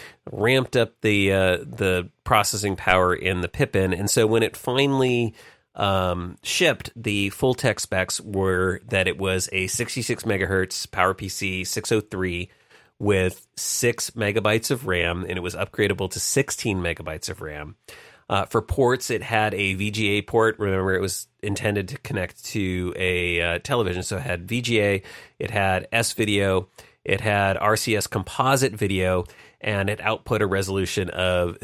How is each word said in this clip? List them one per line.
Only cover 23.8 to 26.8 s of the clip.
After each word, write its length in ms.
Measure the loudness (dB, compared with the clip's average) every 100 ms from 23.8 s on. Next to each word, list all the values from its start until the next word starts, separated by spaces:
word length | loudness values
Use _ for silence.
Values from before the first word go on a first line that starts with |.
| 0 -2
so 140 | -4 -6
it 40 |
had 240 | -4 -6 -4
V 140 | -4
G 200 | 0 2
A, 220 | 2 0 -4 -16 -20 -10
it 100 | -4
had 380 | 0 2 0 0
S-Video, 800 | -2 -2 -2 0 2 2 0 -2 -12